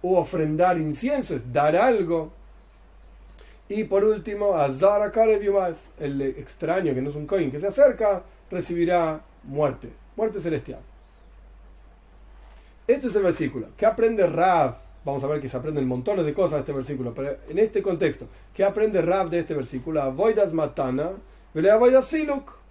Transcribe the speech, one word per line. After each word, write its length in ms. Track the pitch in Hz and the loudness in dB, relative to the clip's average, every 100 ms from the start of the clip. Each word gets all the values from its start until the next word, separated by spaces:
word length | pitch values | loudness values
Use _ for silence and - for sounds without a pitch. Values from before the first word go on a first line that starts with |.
o 160 | 180 185 | 4 2
ofrendar 580 | 165 175 156 156 185 175 | 2 -2 -2 2 2 2
incienso, 580 | 156 147 240 285 - 143 | -2 -4 -2 -2 -2 -6
es 160 | 117 | -2
dar 240 | 131 147 170 | 0 2 4
algo. 560 | 240 226 170 170 156 - - - - - - - - - - - - - - | 4 2 0 -2 -4 -14 -20 -20 -20 -20 -20 -20 -20 -20 -20 -20 -20 -20 -8
Y 180 | 208 190 | -6 0
por 180 | 196 | 2
último, 520 | 214 214 165 202 202 170 | 2 0 -4 -2 0 2
Azar 460 | 139 131 190 208 | 0 4 4 4
Akarev 400 | 208 220 220 208 | 0 2 4 4
Yumas, 480 | 202 196 185 160 - - | 2 0 0 -4 -14 -10
el 220 | 147 139 | -6 -4
extraño 720 | 139 135 127 - 156 180 170 | -4 -6 -14 -8 -2 0 0
que 80 | 127 | -2
no 80 | 139 | -4
es 60 | 147 | -8
un 100 | 151 | -2
kohen 240 | 196 151 | 0 0
que 100 | 143 | -2
se 60 | 196 | -4
acerca, 560 | 196 277 - 214 185 - - - | 4 4 4 0 0 -6 -20 -10
recibirá 720 | 180 170 170 170 175 160 156 - - | -8 -4 0 2 2 2 -2 -12 -20
muerte, 460 | - 139 147 123 120 - - - | -10 0 0 -2 -14 -20 -18 -4
muerte 240 | 220 214 | -4 -2
celestial. 420 | 165 151 131 120 - - - _ - - - - - - - - - - - - - - - - - | -4 -4 -6 -16 -18 -20 -20 _ -20 -20 -20 -20 -20 -20 -20 -20 -20 -20 -20 -20 -20 -20 -20 -14 -2
Este 200 | 277 262 | 0 0
es 80 | 202 | 0
el 80 | |
versículo. 460 | 190 165 143 - - - | 0 0 -4 -6 -12 0
¿Qué 120 | 208 | 0
aprende 400 | 220 226 226 175 | 2 0 2 0
Rav? 480 | 160 180 170 135 117 - - | 2 2 2 0 -4 -18 -12
Vamos 200 | - 139 | -8 -6
a 40 | 139 | -4
ver 140 | 151 | -4
que 80 | 131 | -6
se 80 | 123 | -8
aprenden 300 | 143 147 131 | -6 -4 -2
montones 380 | 123 127 202 156 | -2 -2 -2 -2
de 80 | 147 | 0
cosas 180 | 180 | 0
de 60 | 151 | 0
este 140 | 131 | -4
versículo, 380 | 139 131 139 120 | -8 -6 -6 -8
pero 220 | 113 139 139 - | -6 -8 -8 -6
en 80 | 170 | 0
este 240 | 220 214 | 0 0
contexto, 460 | 196 170 160 - - - - | -2 0 -2 -2 -14 -20 -20
¿qué 100 | - | -2
aprende 380 | 196 196 214 190 | 0 2 0 2
Rav 300 | 160 190 175 | 2 0 0
de 80 | 170 | -2
este 160 | - 151 | -2 -6
versículo? 440 | 123 131 143 156 | -6 -8 -4 -2
Avoidas 520 | 135 131 220 214 196 | -2 0 0 2 2
matana, 560 | 160 151 - 131 131 156 196 - - - 156 | 0 -2 -2 -4 -2 -4 -8 -16 -20 -10 0
vele 160 | 180 | 4
avoidas 340 | 220 247 262 262 | 6 8 6 4
siluk. 540 | 320 302 277 - - - | -4 -2 -4 -6 -20 -20